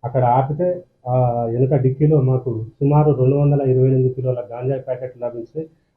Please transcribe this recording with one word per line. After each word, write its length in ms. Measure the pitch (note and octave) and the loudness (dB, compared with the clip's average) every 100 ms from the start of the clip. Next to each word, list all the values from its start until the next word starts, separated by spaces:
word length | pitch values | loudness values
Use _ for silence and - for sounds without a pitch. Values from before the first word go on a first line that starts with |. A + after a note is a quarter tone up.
అక్కడ 200 | A#2+ C3 | -4 0
ఆపితే, 600 | B2 B2 C3+ D3+ F3+ F3+ - _ B2+ | 2 2 0 -2 -2 -2 -8 _ -4
ఆ, 360 | B2+ B2+ A#2+ | 0 0 0
వెనుక 300 | A#2 A#2+ C3 | -2 0 0
డిక్కీలో 460 | C#3+ C3 B2+ D3+ D#3 | 2 0 2 2 4
మాకు 460 | B2+ B2+ B2+ A2+ A2+ - | 2 0 -2 -6 -8 -2
సుమారు 320 | C#3 D3 D3+ | 2 4 2
రెండు 240 | C3 B2+ C#3+ | 2 2 2
వందల 240 | C#3+ C#3+ | 2 2
ఇరవై 260 | C3+ B2+ C3 | 2 2 2
ఎనిమిది 220 | C3 B2+ | 2 0
కిలోల 360 | C3 B2+ B2 A#2+ | -2 -4 -4 -6
గాంజాయి 280 | A#2 B2+ C3 | -8 -4 -4
ప్యాకెట్లు 440 | B2+ B2+ B2+ B2 | -4 -8 -8 -8
లభించాయి. 460 | A#2+ A#2+ A2+ D#3 D#3+ _ _ | -10 -8 -12 -12 -12 _ _